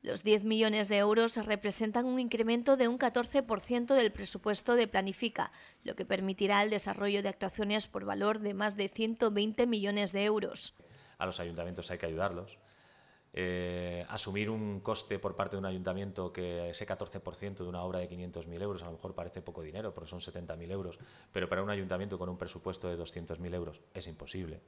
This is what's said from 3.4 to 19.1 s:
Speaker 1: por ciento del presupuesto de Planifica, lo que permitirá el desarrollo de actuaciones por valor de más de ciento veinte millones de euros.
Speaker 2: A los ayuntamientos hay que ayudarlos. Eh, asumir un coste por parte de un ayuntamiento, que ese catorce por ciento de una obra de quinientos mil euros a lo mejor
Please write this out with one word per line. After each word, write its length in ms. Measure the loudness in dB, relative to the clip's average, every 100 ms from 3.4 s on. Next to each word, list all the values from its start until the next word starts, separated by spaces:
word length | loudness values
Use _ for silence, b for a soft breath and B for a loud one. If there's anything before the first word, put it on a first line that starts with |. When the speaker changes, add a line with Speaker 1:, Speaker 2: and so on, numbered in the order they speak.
Speaker 1:
por 160 | 2 -2
ciento 340 | 0 0 6
del 160 | 6 6
presupuesto 640 | 2 -6 -4 0 0 4
de 140 | 4 6
Planifica, 640 | 4 0 0 -2 0 -4 B B B
lo 100 | -8
que 100 | -6
permitirá 600 | -2 0 0 0 4 6
el 60 | 4
desarrollo 520 | 2 0 0 0 2
de 60 | 0
actuaciones 580 | -2 -4 -2 2 2 0
por 180 | -4
valor 360 | -2 0 2 2
de 140 | 0
más 220 | 0 0 0
de 120 | -2
ciento 420 | 0 -2 2 2
veinte 380 | 4 2 4 4
millones 420 | 4 2 2 2
de 120 | 2
euros. 500 | 4 2 0 -4 -6 -6 B B B B
Speaker 2:
A 80 | -4
los 120 | -2
ayuntamientos 540 | -4 -4 -4 -4 -6
hay 60 | -4
que 80 | -2
ayudarlos. 520 | 0 0 -2 -10 -16 b b b b b b b -4
Eh, 680 | -2 0 -2 -2 -4 -6 -6
asumir 400 | -6 -4 -2 -2
un 320 | -2 -2 -4
coste 380 | -2 -2 0 -2
por 180 | -2 -2
parte 200 | -2 -2
de 20 |
un 80 | -2
ayuntamiento, 640 | -2 -2 -2 -4 -4 -6
que 380 | -4 -4 -4 -4
ese 160 | -6 -6
catorce 340 | -6 -6 -8
por 140 | -10
ciento 300 | -8 -8 -8
de 40 | -6
una 140 | -4
obra 160 | -4 -4
de 100 | -6
quinientos 380 | -6 -8 -8 -10
mil 160 | -6
euros 200 | -6 -6
a 40 | -8
lo 60 |
mejor 220 | -10 -10